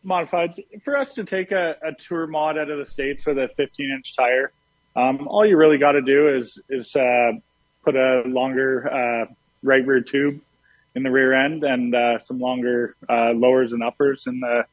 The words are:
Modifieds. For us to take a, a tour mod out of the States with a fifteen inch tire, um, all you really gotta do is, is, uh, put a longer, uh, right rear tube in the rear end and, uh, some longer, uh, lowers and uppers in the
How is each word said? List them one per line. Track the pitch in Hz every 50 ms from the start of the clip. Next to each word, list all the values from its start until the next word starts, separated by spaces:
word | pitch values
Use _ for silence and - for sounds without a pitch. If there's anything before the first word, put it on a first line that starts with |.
| _
Modifieds. | 190 190 180 170 - - 175 170 170 175 - 196 _ - 208 _
For | 285 285
us | 277 269 269 -
to | - 202
take | - 196 190 185 185
a, | 202 185 175 165 151 - -
a | 160 151
tour | - - - 175 165 165
mod | 156 156 151 151 156 151
out | 156 151 143
of | 151 143
the | 139
States | - - - 139 135 - - -
with | 151 143
a | 135 131 123 -
fifteen | - 143 135 _ - 143 135
inch | 135 135 131 - -
tire, | - 127 123 127 131 135 135 _ _ _ _ _ _ _ _ _
um, | 131 123 131 135 139 143
all | - - 208 214
you | 214 190
really | 156 156 156 151
gotta | 135 143 143 143 143
do | 131 131 139 143 151 151 139
is, | 131 120 107 - - _ _
is, | 135 127 117 - -
uh, | 147 131 123 123 123 120 117 113 117 _ _ _ _ _ _ _ _ _
put | 156 135
a | 131 131 131 131 127 117
longer, | 127 127 127 131 135 131 131 135 135 131 123 120 139
uh, | - 135 123 120 120 117 113 - - _ _ _ _ _
right | - 135 135 135 127
rear | 135 135 127
tube | 120 - - 139 143 143 143 143 _ _ _ _ _ _ _ _ _ _ _
in | 127 135
the | 135
rear | 127 135 131 131 131
end | 131 135 143 160 156 147
and, | 139 131 127 123 120 120
uh, | 120 120 120 117
some | 113 - - 131 127
longer, | 127 127 127 127 120 123 123 120 120 - - _ -
uh, | - 120 117 117 117
lowers | 120 117 123 127 131 131 127 117 120
and | 117 117
uppers | 120 - _ 143 139 135 135 -
in | 131 123 127
the | 127 120 120 120 113 _